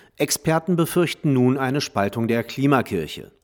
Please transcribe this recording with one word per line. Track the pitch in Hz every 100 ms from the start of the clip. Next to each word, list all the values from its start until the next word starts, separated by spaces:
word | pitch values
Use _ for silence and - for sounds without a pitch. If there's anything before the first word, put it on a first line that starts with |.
| - -
Experten | 147 - - 160 165 175
befürchten | 165 - 170 - 156
nun | 131 123 127
eine | 131 139
Spaltung | - - 101 117 113
der | 117
Klimakirche. | 113 - 139 139 113 98 76 - - -